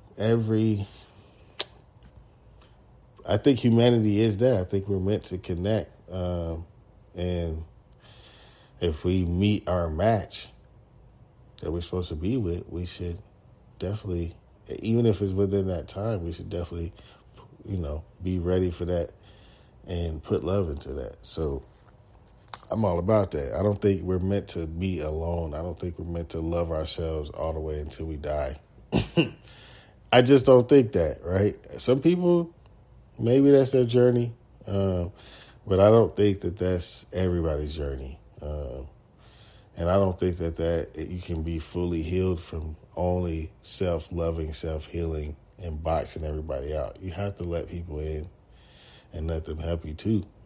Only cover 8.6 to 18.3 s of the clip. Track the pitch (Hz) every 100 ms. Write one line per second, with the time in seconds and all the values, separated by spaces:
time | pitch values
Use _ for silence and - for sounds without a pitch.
8.6 | - - 87 80 90 92 85 87 104 104
9.6 | - 80 85 78 107 107 - - - -
10.6 | - - _ - - - - _ - -
11.6 | 82 85 85 90 87 80 90 131 95 87
12.6 | - 82 87 - 87 82 - _ - -
13.6 | - - 90 107 101 87 82 - - _
14.6 | - - 107 117 117 95 101 95 98 98
15.6 | 95 87 73 98 110 101 85 85 90 87
16.6 | 85 85 82 - - - _ - - -
17.6 | - 95 73 76 - - 90